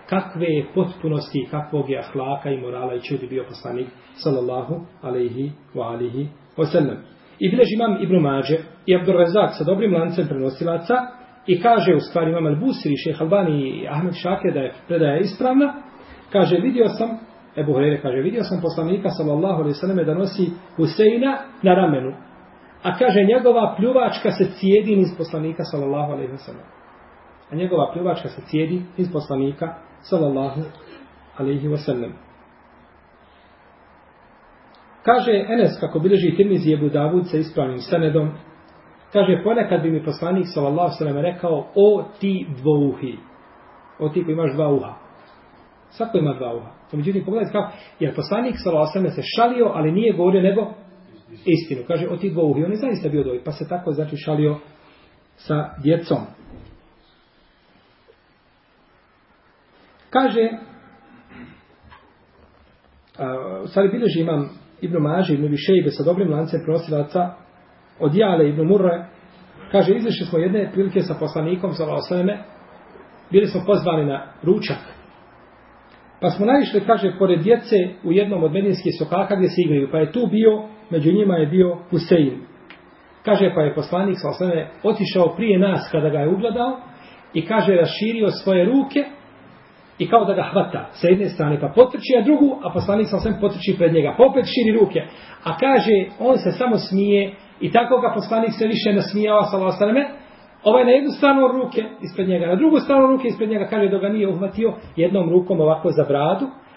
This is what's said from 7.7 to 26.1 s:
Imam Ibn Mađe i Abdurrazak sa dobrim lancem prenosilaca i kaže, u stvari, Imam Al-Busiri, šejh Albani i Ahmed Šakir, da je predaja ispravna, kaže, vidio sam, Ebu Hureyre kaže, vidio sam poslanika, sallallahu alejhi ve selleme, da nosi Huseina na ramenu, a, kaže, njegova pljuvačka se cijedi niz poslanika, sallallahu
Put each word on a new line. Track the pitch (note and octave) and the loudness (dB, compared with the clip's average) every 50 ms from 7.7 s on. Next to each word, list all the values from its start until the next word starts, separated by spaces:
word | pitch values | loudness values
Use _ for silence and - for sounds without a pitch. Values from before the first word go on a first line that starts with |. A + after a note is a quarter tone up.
| G#3+ | 2
Imam | A3+ A#3 A3 F#3+ - | -2 0 0 0 -2
Ibn | G3 E3 F#3 | 0 2 2
Mađe | E3+ D3 C#3 C#3 C3+ B2+ C#3 D#3 D#3+ - - - - - | 2 2 2 0 0 0 0 -2 -2 -2 -8 -18 -8 0
i | F#3+ F3+ | 2 2
Abdurrazak | F3+ F3 F#3 F3 F3 E3+ E3+ F3+ G#3 F3+ - - | 2 4 2 4 4 4 4 4 2 2 2 0
sa | - D3+ | -4 -2
dobrim | E3 G3 F#3+ A3+ G3+ F3 | 0 0 0 2 0 2
lancem | E3 E3 E3 - F#3 D#3+ | 0 0 -2 -2 -4 -4
prenosilaca | C#3+ C#3+ C3+ C3 C3 C3 - E3 E3+ E3+ E3+ - - B3+ B3+ B3 - - - - - - - - | -4 -4 -4 -4 -4 -4 -4 -4 -4 -4 -4 -2 -2 -2 -2 -2 -6 -14 -20 -20 -20 -20 -10 -2
i | F#3+ F3 F3 | 0 0 2
kaže, | - A#3 A#3 G#3 - F#3 E3 | 4 4 4 4 4 2 2
u | C#3+ | 2
stvari, | - - - F3 D#3+ D#3+ | 0 -2 -2 -2 0 0
Imam | E3 E3+ D#3+ | 0 0 0
Al-Busiri, | D3+ D3 D3+ A#3+ C4+ G3+ - - D3+ C#3 C3 - | 0 0 0 0 -2 -2 -2 -2 -2 -2 -2 -2
šejh | D#3+ D3 - | -4 -4 -2
Albani | D#3+ D#3+ G3+ G3+ F#3 D#3+ D3+ C#3+ C3+ C3 | 0 2 2 2 2 2 0 0 -2 -4
i | - A2 A2+ | -6 -8 -8
Ahmed | - D3 D#3 F3+ F3 E3+ | -6 -4 -4 -4 -4 -6
Šakir, | - - F3 G3 - - E3+ C#3 | -4 -4 -4 -4 -2 -2 -2 -2
da | C#3+ | -2
je | C3 A#2+ - - - | -4 -4 -8 -12 -8
predaja | - E3+ D#3+ D#3 C#3+ C#3 | -4 0 0 2 2 2
ispravna, | E3+ G#3 - - - B3 B3+ C4 C#4 D4 C#4 - - - - - - - - - - - - | 0 -2 -2 -4 -2 -2 2 2 2 2 2 -2 -8 -18 -20 -20 -20 -20 -20 -20 -20 -12 -2
kaže, | - G3 F3 D3 F3+ | 2 2 4 4 2
vidio | - - C4 B3 B3 A3 | 0 0 0 2 2 2
sam, | G3 - - A3+ A#3 - - - - - - - - - | 2 2 -2 -4 -6 -6 -10 -14 -20 -20 -20 -20 -12 -8
Ebu | D3+ D3 D3+ | -4 -2 0
Hureyre | C3 C3+ C#3+ D3+ D3 C#3+ | 2 2 2 2 0 0
kaže, | - C3 B2 | -2 -4 -4
vidio | C3+ C#3+ G3 A#3 A#3 F#3+ | -2 -2 -2 -2 -2 -4
sam | - F#3+ D#3+ | -4 -4 -4
poslanika, | E3+ D#3+ - E3+ D#3+ E3+ F#3+ F#3 - F3 | -4 -4 -4 -4 -2 -2 -2 -2 -2 -4
sallallahu | D3+ - D#3 D3+ D3 D3+ F3+ G3 F3+ | -4 -2 -2 -2 0 0 0 0 0
alejhi | D#3+ D3+ | -2 -2
ve | D3 C#3+ | -2 -4
selleme, | - F#3 F#3+ G3 F3+ D#3 | -4 -4 -2 -2 0 0
da | D3+ D#3 | 0 0
nosi | F3+ G3 F#3 - G3+ F3+ E3 - - - - - | -2 -2 -4 -2 -2 -2 -2 -2 -10 -16 -12 -4
Huseina | - D#3+ - - G#3 G#3+ G#3+ A#3 A#3+ C4 C#4 C4 - - - - - | -2 -2 -2 2 4 4 4 4 4 0 -2 -2 -4 -8 -16 -10 0
na | - F#3 F3+ | 4 4 4
ramenu, | F#3+ F#3+ E3 C#3+ B2+ B2+ C3+ C#3 - - - - - - - - - - - - - - | 6 4 2 0 -2 -4 -6 -10 -12 -20 -20 -20 -20 -20 -20 -20 -20 -20 -20 -20 -8 -6
a, | F3+ F3 | -6 0
kaže, | - B3+ B3 F#3 G3+ F#3+ | 2 2 4 4 4 4
njegova | G3+ A#3+ B3+ A#3 A#3+ A#3 A3+ G#3 - - | 6 4 6 6 6 6 6 4 0 0
pljuvačka | - G#3 B3+ C4 B3+ A#3 G#3 - - - G#3 | 0 0 2 4 2 2 2 -2 -2 -2 -2
se | - - F#3 F#3 | 0 0 0 -2
cijedi | - - G3 F#3+ G3+ G#3+ - A3+ G#3 | -2 -2 2 4 4 4 4 4 4
niz | F#3 F3+ E3+ - | 4 2 2 0
poslanika, | - D#3+ - E3 D#3 D#3 D#3+ D#3+ - D#3 | -6 -8 -6 -6 -6 -6 -6 -6 -8 -8
sallallahu | - - C#3+ C#3 C#3 C#3+ D3 D3+ D3 | -6 -6 -6 -4 -4 -4 -4 -4 -4